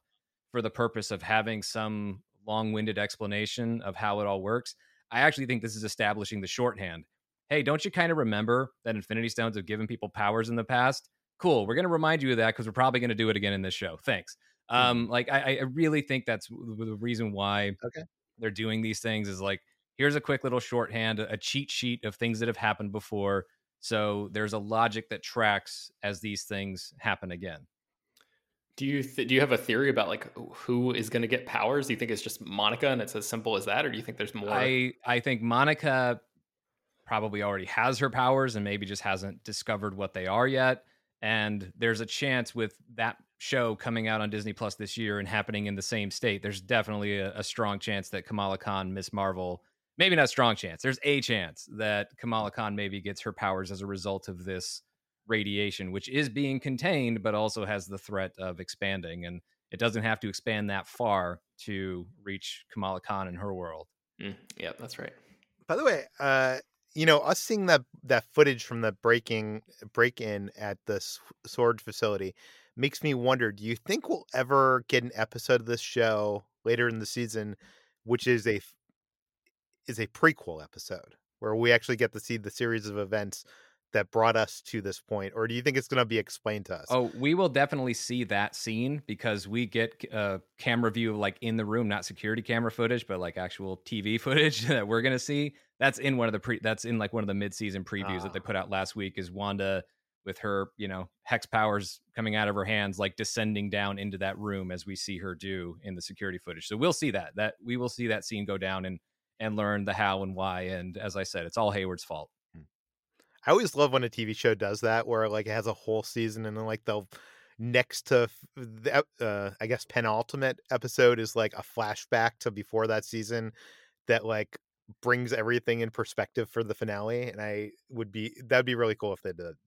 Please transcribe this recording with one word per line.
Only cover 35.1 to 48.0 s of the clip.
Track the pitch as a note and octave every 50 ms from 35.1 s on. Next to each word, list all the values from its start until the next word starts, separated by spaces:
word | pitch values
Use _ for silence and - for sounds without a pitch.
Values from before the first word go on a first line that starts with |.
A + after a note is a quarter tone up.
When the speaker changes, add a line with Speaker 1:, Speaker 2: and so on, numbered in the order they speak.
| B2 A#2+
Speaker 1:
think | - C#3 B2+ A2 A2+
Monica | A#2 A#2 B2+ C#3 D3+ D#3 D3 - D3 C3 C3 B2+ B2 A#2+ - - _ _ _ _ _ _ _ _ _ _ _ _ _ _ _ _
probably | - A2+ G#2+ G#2+ G#2+ G#2 G#2 G#2
already | G#2 G2 G2 F#2
has | - - A2 A#2 B2+ C3 G#2+
her | C#3+ C3+
powers | A#2 C3 B2+ B2+ C3+ C3+ C3+ B2+ A2+
and | G#2+ G2+
maybe | G2+ G2+ G#2 G2+
just | F#2 G#2 - -
hasn't | G#2 F#2+ F#2 G2 G2 - - _
discovered | - G#2 - - - A2 G2+ G2+ G#2 F#2+
what | G2 G2+ F#2+ -
they | F#2+ F2+
are | F#2 G2 A2+ B2 C3
yet. | C3+ C3 C3 B2+ C3 C3 - _ _ _ _ _ _ _ A2+
And | G#2+ A2 A2 G#2+ G#2+ G#2+ G2+ F#2+ F2+ -
there's | - A#2 A#2 A2+ G#2
a | A#2
chance | A2 - - D3 C#3 C3 B2+ A#2 - -
with | A#2+ A2 G#2 - _ _ _ A#2+
that | A2+ A2+ A#2 - - _ _ _ _
show | - - C#3 C3 A#2+ A2+ G#2+
coming | - - B2+ A#2 A2+ A2 A2
out | A2 A2
on | G#2+ G#2
Disney | G#2 G#2+ G2+ G#2+ G2
Plus | - A2+ G#2 -
this | - G#2+ G2 -
year | A#2 A2+ G#2 G#2 G#2
and | G2 F2
happening | A2 G#2+ G#2 - A2 G#2 G#2
in | G2+ G2+
the | G2 -
same | - A#2+ A2 G#2 G2
state, | - - - A#2 G2+ G2 -
there's | - G2+ F#2+
definitely | F#2 G2 B2+ A2+ G#2 A2+ G#2+ G#2 G#2 G#2 G2+ G2+
a, | F#2+ F#2+ - G#2+
a | G2+
strong | - - - A2+ G#2 G2+ F#2+
chance | - A#2 G#2 G2